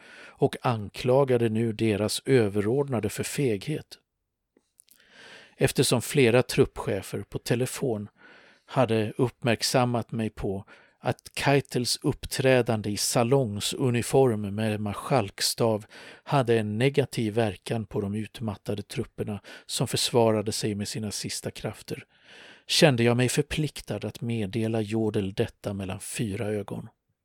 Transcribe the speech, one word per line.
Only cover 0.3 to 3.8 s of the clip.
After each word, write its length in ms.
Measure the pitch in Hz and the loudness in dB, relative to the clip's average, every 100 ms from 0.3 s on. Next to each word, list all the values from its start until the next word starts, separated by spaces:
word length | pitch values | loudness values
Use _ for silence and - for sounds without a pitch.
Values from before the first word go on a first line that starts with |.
| - 139 - | 0 0 0
anklagade 880 | 135 113 101 - 123 131 135 123 117 | -2 -2 -4 -4 2 4 4 2 2
nu 240 | 110 117 | 0 0
deras 500 | 104 113 98 107 - - | 0 0 2 0 -2 2
överordnade 840 | 131 104 104 101 131 143 117 101 | 4 4 2 0 0 0 -2 -2
för 160 | - | -4
feghet. 760 | 101 - 139 101 104 151 | -6 -2 0 -2 -4 -8